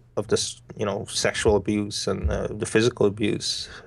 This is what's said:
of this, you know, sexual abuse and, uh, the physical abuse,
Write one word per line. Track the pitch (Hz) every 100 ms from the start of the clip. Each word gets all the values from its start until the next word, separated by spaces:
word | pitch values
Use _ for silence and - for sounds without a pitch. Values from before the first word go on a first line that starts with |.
| _ -
of | 101
this, | - - - - -
you |
know, | 104 101 95
sexual | - 104 - 117 104
abuse | 95 104 104 - -
and, | 98 101
uh, | 101 101
the | - -
physical | 110 110 - 104
abuse, | 104 104 101 - - - -